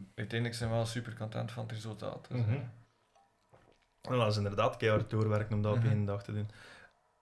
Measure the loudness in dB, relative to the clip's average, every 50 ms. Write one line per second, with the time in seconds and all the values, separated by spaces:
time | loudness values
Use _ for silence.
0 | -18 -16 -10 -8 -8 -4 -2 -2 -2 -2 -4 -2 -2 0 0 0 0 0 -2 -4
1 | -6 -6 -8 -8 -8 -6 -4 -6 -6 -6 -6 -8 -8 -8 -8 -8 -8 -8 -10 -8
2 | -8 -8 -8 -10 -10 -6 -2 0 2 2 2 0 -2 -8 -12 -16 -20 _ _ _
3 | _ _ _ _ _ _ _ _ _ _ _ -20 _ _ _ _ _ _ _ _
4 | -6 -2 2 2 4 4 4 2 0 0 2 2 2 2 2 2 2 4 4 4
5 | 2 2 2 2 2 4 2 2 0 0 0 0 2 2 4 4 4 4 4 4
6 | 2 0 0 -4 -4 -4 -4 -4 -4 -6 -8 -14 -20 -20 -20 -20 -20 -20 _ _
7 | _ _ _ _